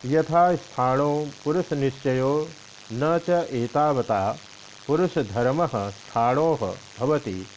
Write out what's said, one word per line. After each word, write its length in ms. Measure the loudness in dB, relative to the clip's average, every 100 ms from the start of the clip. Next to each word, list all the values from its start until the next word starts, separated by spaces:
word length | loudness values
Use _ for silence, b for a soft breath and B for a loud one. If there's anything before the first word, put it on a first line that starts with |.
| 2
यथा 500 | 0 4 4 4 4
स्थाणो 720 | -4 0 2 2 2 0 -4 -6
पुरुष 300 | -2 0 0
निश्चयो 760 | 0 -2 0 -2 0 2 0 -2 -12 -20 -20 -10
न 260 | -2 0 0 2
च 180 | 0 0
एतावता 840 | -2 0 2 2 2 0 0 0 -4 -12 -20 -20 -16 -2
पुरुष 300 | 0 2 0 -2
धर्मः 640 | 0 0 2 0 -2 -4
स्थाणोः 840 | -8 -6 0 2 4 2 2 -2 -6 -14 -4
भवति। 480 | 0 0 -2 -8 -10